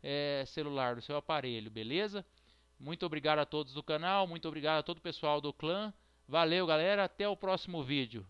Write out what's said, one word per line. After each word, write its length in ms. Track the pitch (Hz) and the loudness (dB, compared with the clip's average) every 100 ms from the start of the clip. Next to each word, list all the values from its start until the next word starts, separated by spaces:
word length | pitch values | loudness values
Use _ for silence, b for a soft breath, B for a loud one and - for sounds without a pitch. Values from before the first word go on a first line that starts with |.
é, 420 | 143 143 143 143 135 | -2 -2 0 -2 -4
celular, 480 | - 147 139 131 | -4 -4 0 0
no 80 | 120 | -2
seu 140 | - 147 | -4 -6
aparelho, 540 | - 156 131 117 110 | 0 -2 0 -4 -6
beleza? 540 | 110 110 151 214 202 - b b b b _ | -8 -2 -2 0 -4 -10 b b b b _
Muito 260 | 131 165 | -10 -4
obrigado 360 | 175 156 147 151 | -4 0 2 4
a 60 | 143 | 2
todos 280 | 151 143 | -2 -4
do 80 | 135 | -8
canal, 440 | 151 156 175 196 190 | -2 0 2 2 2
muito 200 | 165 160 | -2 -6
obrigado 320 | 151 151 156 | -2 2 2
a 40 | |
todo 160 | 147 175 | 0 -6
o 40 | |
pessoal 380 | 175 147 151 147 | -6 -2 2 2
do 120 | 147 | 0
clã. 400 | - 156 185 214 - b b - | -4 -2 -2 -4 -10 b b 0
Valeu, 380 | 147 160 175 175 | 4 4 4 4
galera, 380 | 156 170 202 | 4 4 4
até 240 | 190 - 208 | 2 0 -2
o 80 | 196 | 0
próximo 460 | 196 190 - 170 | 0 -2 -2 -6
vídeo. 440 | 131 143 123 113 95 | 0 0 0 -6 -12